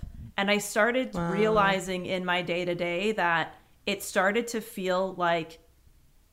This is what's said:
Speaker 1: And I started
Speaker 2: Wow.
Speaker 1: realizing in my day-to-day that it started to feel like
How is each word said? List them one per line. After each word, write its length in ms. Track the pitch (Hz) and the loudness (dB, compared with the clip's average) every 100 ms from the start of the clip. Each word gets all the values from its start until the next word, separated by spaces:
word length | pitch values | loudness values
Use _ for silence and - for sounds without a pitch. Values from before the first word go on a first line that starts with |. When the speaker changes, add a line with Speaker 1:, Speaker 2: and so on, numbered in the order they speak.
| - - - - | -14 -12 -8 -2
Speaker 1:
And 120 | 196 | 2
I 100 | 208 | 2
started 540 | - 226 220 254 233 | 2 2 2 2 -2
Speaker 2:
Wow. 160 | 190 170 | -2 -2
Speaker 1:
realizing 720 | 196 214 220 196 190 180 185 180 | 2 4 4 4 2 -2 -4 -4
in 180 | 185 | -2
my 180 | 180 180 | 0 0
day-to-day 680 | 175 175 175 170 175 175 208 | 0 -2 -2 -2 -2 0 0
that 420 | 202 170 165 151 - _ _ - | 0 2 2 0 -8 _ _ -4
it 160 | 196 | -4
started 460 | - 208 190 220 233 | -2 2 2 2 0
to 140 | 220 | -4
feel 520 | 214 - 185 180 190 180 | -8 -6 0 0 0 0
like 440 | 170 170 165 - _ _ - - _ _ _ | 2 2 -2 -12 _ _ -20 -20 _ _ _